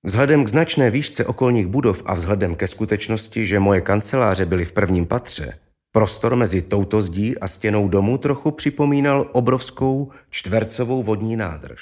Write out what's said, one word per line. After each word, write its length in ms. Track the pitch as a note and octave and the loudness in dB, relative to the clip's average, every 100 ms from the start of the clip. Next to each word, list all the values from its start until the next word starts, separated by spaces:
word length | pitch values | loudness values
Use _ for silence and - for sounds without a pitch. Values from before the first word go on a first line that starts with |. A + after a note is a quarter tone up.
| - | -2
Vzhledem 380 | G2+ C#3 D3+ | 0 4 4
k 40 | A2+ | 4
značné 420 | B2+ E3 - B2 | 2 2 2 2
výšce 360 | A#2 D3+ - - | 2 -4 -4 -4
okolních 420 | A#2 B2+ A#2+ F2+ | 0 2 2 2
budov 360 | B2 B2+ F2+ - | 2 2 0 -4
a 80 | |
vzhledem 420 | F2+ E2+ G2+ F#2+ E2 | -4 0 0 0 -2
ke 120 | G2 | -4
skutečnosti, 760 | - A2 G#2+ - A2 - - G#2 | -4 -4 -2 -2 -6 -4 -4 0
že 140 | G2+ | 2
moje 220 | G2 F#2+ | 4 4
kanceláře 640 | - G2+ - C3+ A2+ F#2 F2+ | 2 0 0 0 2 2 0
byly 200 | F2+ E2 | 0 0
v 60 | |
prvním 340 | - F#2 F2+ E2 | 0 2 2 0
patře, 540 | A#2+ - - C#3+ - _ _ _ | -2 -4 -10 -10 -12 _ _ _
prostor 440 | A2 A2 - A#2 B2 | 0 0 0 0 2
mezi 260 | A2 F#2 | 2 0
touto 400 | E2+ G2+ F#2+ G#2+ | 0 -2 0 0
zdí 360 | F#2+ F2 A2 - | -2 -2 -4 -4
a 100 | G2 | -8
stěnou 400 | - G#2+ G#2 G2+ | -4 -2 0 2
domu 300 | G2 G2+ C3 | 2 2 0
trochu 340 | D3 C#3 D#3 | 0 0 -2
připomínal 760 | D3+ D3 C#3+ D3 C#3+ C#3+ C#3 C3+ | -2 -4 0 2 2 2 2 2
obrovskou 760 | B2+ A#2+ B2+ - - C3+ C3+ C3+ - _ | 0 2 0 -2 -2 0 0 -4 -10 _
čtvercovou 760 | - F#2 A2 A2 - A#2+ C3 | -10 -2 -2 -2 -4 -2 -2
vodní 320 | A2 G#2+ A2 A2+ | -2 -2 -2 -4
nádrž. 460 | G2 E2 - - | -6 -8 -14 -18